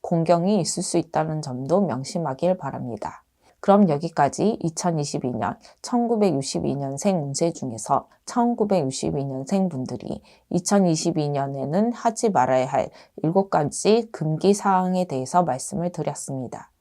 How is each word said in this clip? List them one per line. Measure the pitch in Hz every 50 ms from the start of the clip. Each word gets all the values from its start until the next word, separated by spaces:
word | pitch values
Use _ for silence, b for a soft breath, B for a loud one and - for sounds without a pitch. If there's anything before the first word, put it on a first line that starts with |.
공경이 | - - 175 165 165 160 175 170 170 190 214 202
있을 | 160 - - - 180
수 | - - 170
있다는 | 160 - - 160 156 160 156 156 147
점도 | 139 123 123 131 139 160 196
명심하길 | 208 165 113 127 135 - - 175 165 147 131 - - 175 185 180
바랍니다. | - 139 131 - 127 123 113 107 - 80 - - _ _ _ b b b b b
그럼 | - - 196 202 208 175
여기까지 | 147 143 160 170 - - - 165 165 - 165 202 233 226
이천이십이 | - 170 160 - - 185 165 156 147 147 - 147 - 127 127
년, | 113 113 - - B B B B B -
천구백육십이 | - - 240 240 233 240 220 208 196 156 135 139 - - 175 170 143 135
년생 | 139 139 135 135 143 - 202 190 175 147
운세 | 143 139 - 170 170 165
중에서 | - - 131 113 113 - - 143 127 - b b b b
천구백육십이 | - - 240 240 240 240 - 226 208 208 180 147 131 131 - - 156 160 147 139
년생 | 139 135 135 135 135 196 196 190 180
분들이 | 165 127 127 - 123 113 - - - - b b b b b b
이천이십이 | - - 180 - - 202 196 175 160 151 - 165 - 156 151 147
년에는 | 143 139 139 139 139 139 135 139 151 185 214 233 240
하지 | - - 233 226 - - 226
말아야 | 190 143 127 131 131 131 127
할 | 131 139 131 - - B B B B B
일곱 | - - 156 170 190 196 196
가지 | - 170 151 143 - - - 190 214 233 226 226 -
금기 | - 160 156 156 156 - 190 208
사항에 | 202 - 202 190 185 185 185 185 180 180
대해서 | 180 143 131 131 127 - 175 180
말씀을 | 156 127 135 - - - 139 170 175
드렸습니다. | 175 - 151 143 143 - - - 139 131 127 110 - - - _ _ _